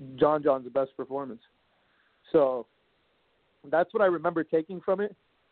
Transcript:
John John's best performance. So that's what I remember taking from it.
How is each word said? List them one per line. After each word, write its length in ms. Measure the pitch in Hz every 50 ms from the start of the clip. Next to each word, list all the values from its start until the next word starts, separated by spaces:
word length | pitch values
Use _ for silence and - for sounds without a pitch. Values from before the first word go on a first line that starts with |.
| 139 131 131
John 260 | 127 156 147 151 151
John's 280 | 143 147 135 131 123 123
best 260 | 120 139 135 135 -
performance. 460 | - 131 123 131 139 139 127 110 - _ _ _ _ _ _ _ _ _ _ _ _ _ _ _ _ _ -
So 340 | - 160 143 131 127 123 110 _ _ _ _ _ _ _ _ _ _ _ _ _ _ _ _ _ _ _ - 143
that's 240 | 143 160 175 - -
what 80 | 220
I 40 | 202
remember 380 | 185 175 160 156 175 170 165 156
taking 360 | - - 160 160 - 190 175
from 220 | - - 190 190
it. 120 | 208 208 190 _ _ _ _ _ _ _